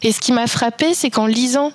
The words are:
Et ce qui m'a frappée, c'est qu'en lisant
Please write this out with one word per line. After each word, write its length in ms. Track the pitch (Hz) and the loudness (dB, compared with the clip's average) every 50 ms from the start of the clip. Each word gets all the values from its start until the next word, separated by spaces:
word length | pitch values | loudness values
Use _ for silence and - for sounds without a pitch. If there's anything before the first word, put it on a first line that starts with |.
Et 100 | - 220 | -2 -2
ce 80 | 220 - | 0 0
qui 140 | - - 254 | 0 0 0
m'a 140 | 233 233 226 | 0 0 -2
frappée, 460 | - - 247 233 233 - 302 320 359 | -2 -2 -2 -2 0 0 0 0 0
c'est 160 | - - 262 | 0 -2 -2
qu'en 180 | - 226 220 220 | 0 0 0 2
lisant 440 | 220 233 254 254 247 277 285 - | 2 0 0 0 0 0 0 0